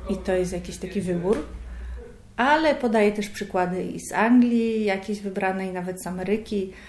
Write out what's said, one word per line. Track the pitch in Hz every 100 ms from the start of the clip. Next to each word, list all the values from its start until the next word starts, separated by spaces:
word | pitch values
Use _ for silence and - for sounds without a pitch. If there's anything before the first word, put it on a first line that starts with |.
| -
i | 196
to | -
jest | 185 180
jakiś | 180 - -
taki | 185 202
wybór. | 180 175 175 254 302 - - - - - - - - -
Ale | 254 302 320
podaję | 277 240 220 208
też | 208 202
przykłady | - 196 190 180 180
i | 180 -
z | -
Anglii, | - 220 247 240 233 226 220
jakiejś | 214 196 196 208
wybranej, | 202 190 190 190 190
nawet | 185 180 180
z | -
Ameryki. | 185 185 220 220 208 190 -